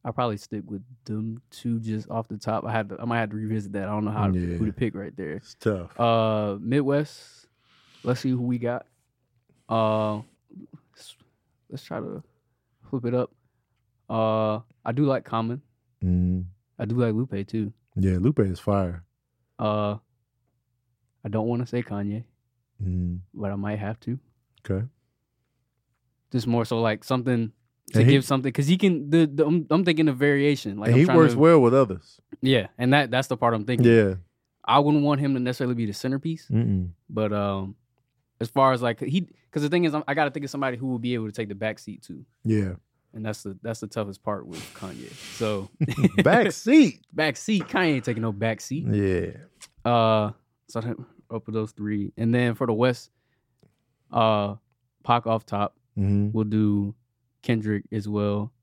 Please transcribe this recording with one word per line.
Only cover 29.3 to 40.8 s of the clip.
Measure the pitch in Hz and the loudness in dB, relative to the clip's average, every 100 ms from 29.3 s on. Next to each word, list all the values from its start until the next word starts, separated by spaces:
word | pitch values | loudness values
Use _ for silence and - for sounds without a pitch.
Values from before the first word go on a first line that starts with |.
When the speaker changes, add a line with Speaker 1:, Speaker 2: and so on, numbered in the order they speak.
Speaker 1:
the | 143 151 | 2 2
I'm, | 170 151 | 2 2
I'm | 160 185 | 2 2
thinking | 190 156 | 2 2
of | 127 | 2
variation. | 143 139 143 139 - 101 | 2 4 2 0 -4 -4
Like | 107 | 4
Speaker 2:
And | 123 | 6
Speaker 1:
I'm | |
Speaker 2:
he | 175 | 6
Speaker 1:
trying | 165 | 8
Speaker 2:
works | 160 | 6
Speaker 1:
to | 120 | 6
Speaker 2:
well | 160 165 | 8 8
with | 120 | 8
others. | 131 120 92 - _ _ - | 6 4 0 -10 _ _ -4
Speaker 1:
Yeah, | 131 127 92 - | 2 2 0 -2
and | 123 | 2
that, | 143 131 | 4 4
that's | 123 135 | -2 -2
the | 123 | 0
part | 120 | 0
I'm | 113 104 | 0 -2
thinking. | 123 120 | 4 8
Speaker 2:
Yeah. | 117 101 92 - _ _ _ - | 8 6 0 -12 _ _ _ 2
Speaker 1:
I | 127 | 4
wouldn't | 147 151 | 4 4
want | 143 143 | 2 2
him | 143 131 | 0 0
to | |
necessarily | 123 127 127 120 | -2 -2 -2 -2
be | 110 | -4
the | |
centerpiece, | 101 131 139 165 165 - | -4 -4 -4 -4 -8 -2
Speaker 2:
Mm-mm. | 113 117 95 90 85 _ | 0 2 0 -2 -10 _
Speaker 1:
but, | 107 107 | -4 -2
um, | 104 101 98 95 101 _ _ _ _ _ _ | 0 -2 -4 -8 -14 _ _ _ _ _ _
as | 117 | -4
far | 139 135 | 4 4
as, | 127 | 4
like, | 120 113 | 0 -4
he, | 120 170 175 _ _ | -2 -2 -4 _ _
'cause | 156 | -4
the | 147 | 0
thing | 175 170 | 2 0
is, | |
I'm, | 151 147 | -2 -4
I | 143 | 0
gotta | 147 | 0
think | 160 | -2
of | 139 | -8
somebody | 139 135 | -6 -6
who | 123 | -4